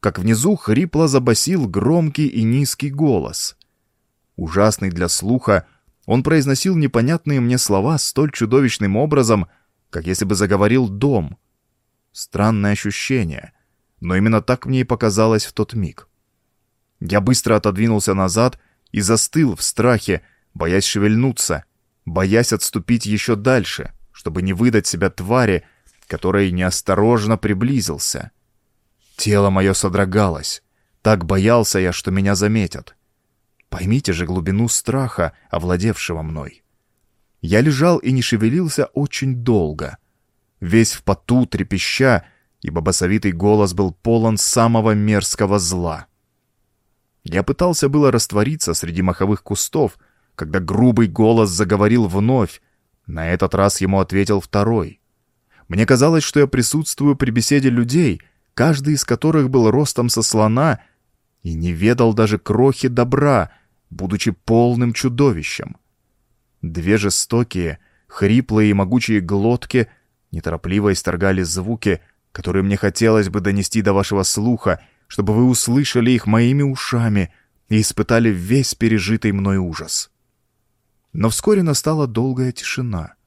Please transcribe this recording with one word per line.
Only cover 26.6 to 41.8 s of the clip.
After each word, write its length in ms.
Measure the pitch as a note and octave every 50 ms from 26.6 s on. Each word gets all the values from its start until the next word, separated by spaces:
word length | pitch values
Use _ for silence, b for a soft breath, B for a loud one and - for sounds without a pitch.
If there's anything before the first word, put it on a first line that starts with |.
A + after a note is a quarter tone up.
| F#2 F#2 - - - - F#2+ F#2+ G#2 A#2 A#2+ A2 G#2 A2 A2+
приблизился. 960 | G2 - G2+ G2+ F#2 A2+ B2+ C#3 B2 F2+ E2+ D2 C#2 - - - - - - _ _ _ _ _ _ _ _ _ _ _ _ _ _ _ _ _
Тело 340 | - - G#2 G#2 G2+ G2+ G2
мое 240 | F#2+ F#2+ F#2+ G2 F#2+
содрогалось. 880 | - - F#2+ F2 G2 G2 F#2 F#2 G#2+ G#2 F#2 D#2+ C#2+ D2 - - - _ _ _ _ _ _ _ _
Так 220 | - G#2+ A2 F#2 E2+
боялся 540 | E2 G2 G2 F#2+ A2+ A#2+ A#2+ G#2+ - - F#2+
я, 140 | F#2 F2
что 180 | F2 - - F#2+
меня 240 | F#2 G2 G2 G2+ G2+
заметят. 640 | F2+ G#2 G#2 A2 A2 G2 F2 - B1 - - _ _ _ _ _ _ _ _ _ _ _ _ _ _ _ -
Поймите 440 | - F2+ F2 F#2+ A#2 C#3 - -
же 140 | E2+ E2 F2
глубину 420 | D#2+ F2+ F#2 D#2+ F#2 F#2+ G#2 A#2+ A2+
страха, 640 | - - - - A#2 C3+ C3 A#2+ - - E2+ D#2 b b b b
овладевшего 720 | b E2 E2+ F2+ F2+ F2 G2 A2+ G2 - - - E2+ D#2+
мной. 420 | D#2 D#2 D#2 D2+ C#2 - - _ _ _ _ _ _ _ _ _ _ _ _ _ _ _ _ _
Я 200 | - D#2+ G2+ A2
лежал 380 | C3+ D#3 C#3 C3 D#3+ F3+ E3+ -
и 120 | - B2+
не 120 | C3+ B2+
шевелился 640 | A#2 - A#2+ G#2 A2 A2+ C#3 F3+ F3+ D#3 - - C3
очень 500 | - - C#3 D3 - - - C3+ C3+ B2+
долго, 600 | B2 A#2 A#2+ A2+ G2 E2 D2+ D#2 D2+ D2+ C2+ - - _ _ _ _ _ _ _ _ _ _ _ -
весь 320 | F#2+ E2 F#2+ A2+ A2+ -
в 120 | - - -
поту, 420 | - G2 - _ - A#2+ B2+ A#2+
трепеща, 800 | - - A2+ - - G2+ F2